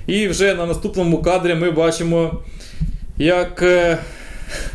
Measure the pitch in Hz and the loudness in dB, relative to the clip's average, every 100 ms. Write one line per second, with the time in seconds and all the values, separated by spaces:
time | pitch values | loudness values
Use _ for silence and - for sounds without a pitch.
0 | - 196 208 170 196 175 170 160 208 185 | -2 0 0 2 2 2 -2 -2 -2 0
1 | 170 160 165 180 175 165 175 160 165 160 | 0 2 2 2 2 0 0 2 2 0
2 | 170 165 165 160 - - - - - - | 0 0 0 -4 -10 -14 -12 -6 -4 -4
3 | - - 151 180 180 - 180 180 170 165 | -8 0 2 2 0 2 4 6 4 0
4 | - - - - - - - | -4 -14 -14 -12 -10 -6 -6